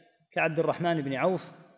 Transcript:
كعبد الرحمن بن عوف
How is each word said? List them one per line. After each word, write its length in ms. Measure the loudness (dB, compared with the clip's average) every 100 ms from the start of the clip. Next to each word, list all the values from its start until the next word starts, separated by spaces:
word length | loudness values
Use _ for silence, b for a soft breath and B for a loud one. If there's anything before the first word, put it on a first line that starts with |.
| _ _ _
كعبد 280 | -2 0 2
الرحمن 420 | 0 0 0 0
بن 120 | 0
عوف 380 | 0 0 0 -4 -20 -20